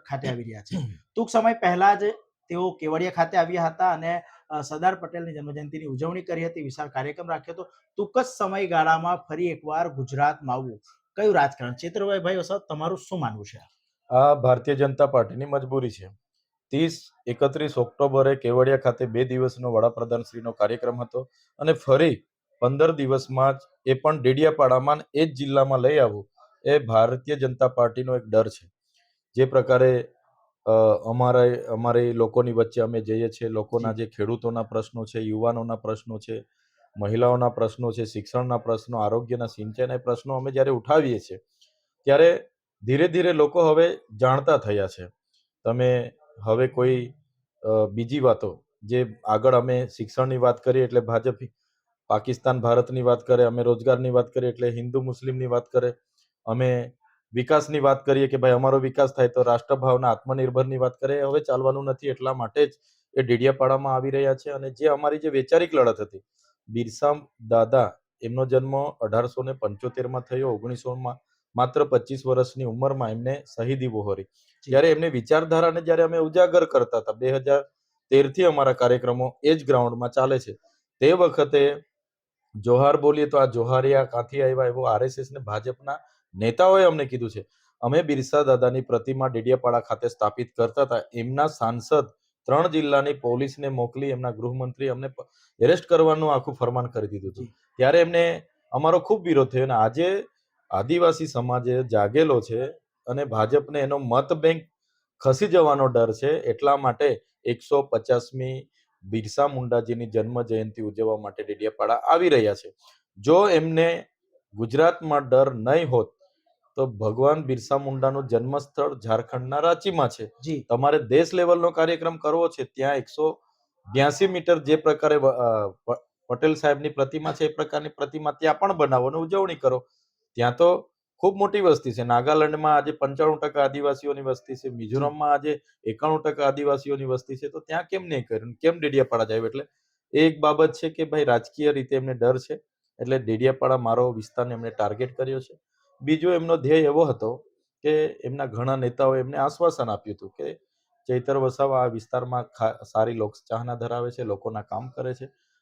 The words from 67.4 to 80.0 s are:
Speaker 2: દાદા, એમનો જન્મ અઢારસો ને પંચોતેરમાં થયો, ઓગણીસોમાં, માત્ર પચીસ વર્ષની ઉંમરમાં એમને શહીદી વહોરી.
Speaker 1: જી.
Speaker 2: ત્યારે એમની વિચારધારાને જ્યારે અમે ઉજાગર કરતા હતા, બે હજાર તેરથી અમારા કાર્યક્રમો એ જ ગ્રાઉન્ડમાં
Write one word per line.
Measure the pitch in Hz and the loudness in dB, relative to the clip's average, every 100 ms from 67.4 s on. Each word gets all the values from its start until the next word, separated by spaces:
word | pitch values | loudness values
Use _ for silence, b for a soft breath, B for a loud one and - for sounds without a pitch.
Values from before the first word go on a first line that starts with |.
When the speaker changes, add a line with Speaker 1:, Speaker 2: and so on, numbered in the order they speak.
| 110 | 0
Speaker 2:
દાદા, | 113 113 135 104 - _ _ | 2 4 2 2 -4 _ _
એમનો | 117 127 | -8 -4
જન્મ | 131 131 135 135 | 0 0 0 -4
અઢારસો | 147 - 110 110 120 131 | -6 -6 -2 -2 -2 -6
ને | 131 | -8
પંચોતેરમાં | 131 104 101 123 127 123 127 | -6 -8 -8 -10 -8 -8 -8
થયો, | 123 127 135 | -8 -6 -4
ઓગણીસોમાં, | 107 120 123 127 127 123 120 _ _ _ | -6 -8 -10 -10 -10 -10 -12 _ _ _
માત્ર | 120 127 147 | -2 0 0
પચીસ | - 120 123 135 | 2 0 -2 -6
વર્ષની | 131 127 123 131 | -2 0 -2 -6
ઉંમરમાં | 123 120 135 135 110 | -8 -4 -4 -2 -6
એમને | 113 127 143 - | -6 -8 -8 -10
શહીદી | - 120 135 127 | -8 -6 -4 -4
વહોરી. | 110 101 98 | -6 -6 -6
Speaker 1:
જી. | 95 _ _ _ 131 | -10 _ _ _ 0
Speaker 2:
ત્યારે | 131 165 | 4 4
એમની | 156 165 | 4 0
વિચારધારાને | 127 110 156 160 165 165 170 | -4 0 0 2 2 2 0
જ્યારે | 160 165 | 0 2
અમે | 165 165 | 2 0
ઉજાગર | 156 175 180 175 | 0 4 4 4
કરતા | 160 131 120 113 | 4 2 2 -2
હતા, | 110 | -4
બે | 110 127 | -4 -2
હજાર | 135 135 139 139 _ _ _ - | -2 2 0 0 _ _ _ 2
તેરથી | 135 135 180 | 4 4 2
અમારા | 175 147 135 | 2 4 2
કાર્યક્રમો | 127 123 123 123 123 127 - | 2 2 2 0 -2 -4 0
એ | 147 | 2
જ | 160 | 2
ગ્રાઉન્ડમાં | 135 127 120 120 | 2 2 2 -2